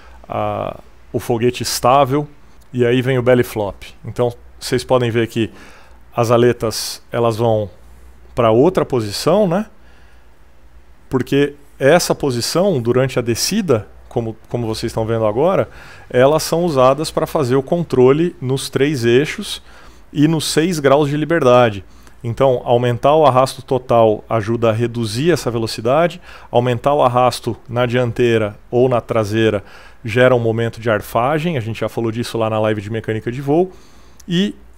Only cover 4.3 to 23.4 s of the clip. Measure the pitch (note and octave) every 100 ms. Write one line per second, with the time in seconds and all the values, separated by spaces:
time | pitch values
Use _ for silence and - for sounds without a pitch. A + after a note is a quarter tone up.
4.3 | - - - - B2+ - B2+ A#2+ A#2 A2+
5.3 | A#2 G#2 - - - - - - - A2+
6.3 | A#2 B2 A#2 A2+ - - - - A#2+ A#2
7.3 | A2 A#2 A2 G2+ - - - - - -
8.3 | - A#2 A2+ D#3+ F#3 D3 B2+ G#2 G2 D3
9.3 | G3 G3 F3+ A3 - - - - - -
10.3 | - - - - - - - - C3 -
11.3 | C#3 C#3+ - - - C3+ E3+ - D#3+ C#3+
12.3 | A#2+ - D#3+ G3 C#3+ A2+ B2+ C3 C3+ A#2
13.3 | A2+ - G#3 F3+ A2+ - - - A#2+ A2+
14.3 | G#2+ - A#2+ A2 A2 A#2 A#2 A2 A2+ A2
15.3 | A2 E3+ F3 A2+ - - - - B2 C3+
16.3 | D#3 - E3 F3 C3+ B2+ C#3+ D#3 E3 D#3
17.3 | E3 B2 C3+ C3+ F3 E3 B2+ B2+ D3 F3
18.3 | - B2+ C3+ - B2 C#3+ C#3+ A#2 B2 D3+
19.3 | - G3+ - - - - - - - D#3
20.3 | D#3+ - D3+ E3+ D#3 C3+ C#3+ C#3+ D3+ D3
21.3 | E3 B2+ B2 A#2+ G2 - - - - A#2+
22.3 | A2 C#3 B2 C3 A#2+ B2 A#2 C3+ D#3+ C#3+
23.3 | B2+